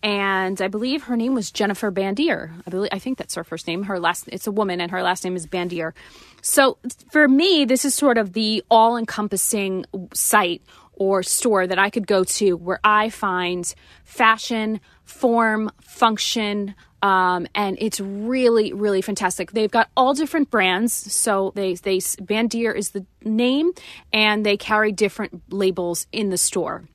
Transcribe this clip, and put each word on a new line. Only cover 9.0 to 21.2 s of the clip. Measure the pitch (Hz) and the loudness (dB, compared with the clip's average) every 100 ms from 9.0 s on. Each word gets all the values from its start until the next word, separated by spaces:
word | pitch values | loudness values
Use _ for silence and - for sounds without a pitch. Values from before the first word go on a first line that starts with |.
| 226 - 214 190 - 214 196 190 - 196 180 | -4 -4 -4 -2 -2 -2 -2 -4 -8 -12 -10
site | - - 214 185 175 _ - _ - | -4 2 2 2 -4 _ -20 _ -4
or | 196 196 | 0 0
store | 185 - 247 202 185 | 0 -2 2 2 2
that | 185 | 0
I | 202 | 0
could | 233 196 | 0 0
go | 196 | 2
to | 185 - 202 170 | 2 2 2 0
where | 170 - | -2 0
I | 214 214 214 | 2 2 0
find | - 202 180 175 180 175 - - - | -2 -2 -2 -2 -4 -6 -12 -20 -20
fashion, | - - 226 220 - 226 214 220 _ _ | -20 2 4 4 0 -2 -2 -4 _ _
form, | _ - 254 233 226 214 214 - | _ -2 2 4 2 2 -4 -8
function, | _ - 233 214 - 240 208 208 202 196 _ _ | _ 0 2 2 -4 -2 -2 -4 -6 -10 _ _
um, | 202 190 185 180 175 | 2 4 2 0 -4
and | - 202 190 | -4 -4 -2
it's | 214 - | -4 -6
really, | 196 196 220 254 247 233 208 | -8 -8 -4 2 4 4 2
really | 202 208 190 | 0 0 0
fantastic. | 190 190 190 - 180 | -2 -2 -4 -4 -6
They've | 220 214 | -2 0
got | 233 - | 2 0
all | - 254 | 2 2
different | 277 311 330 285 | 2 0 0 0
brands. | 226 185 180 233 | 2 2 2 0
So | - - - | -4 -6 -2